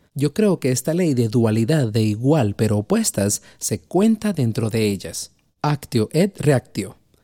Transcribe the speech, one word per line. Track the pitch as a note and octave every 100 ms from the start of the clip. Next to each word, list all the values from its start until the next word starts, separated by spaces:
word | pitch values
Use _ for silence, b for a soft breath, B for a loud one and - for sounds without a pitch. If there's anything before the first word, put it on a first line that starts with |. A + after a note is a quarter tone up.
| _ -
Yo | D3
creo | C#3+ G#3+ F3
que | C3
esta | B2+ -
ley | E3 F3+
de | B2+ A#2
dualidad | A#2+ A2+ A2 A2+ D#3+ A#2+
de | A2
igual | A2 G#2 B2+ D#3+ G#2+ G2
pero | A2 G#2+
opuestas | G#2 A3 A3+ - G2+ - b b
se | - A2
cuenta | - F3 G#3+ A3 G#3+
dentro | E3+ A#2 G#2+ A2
de | A2+ G#2+
ellas. | G2 E2 - - _ _ _
Actio | D3 D3 - A#2+ G#2+
et | D#3 G3+ -
reactio. | C#3 C3 - - F#2+ - _ _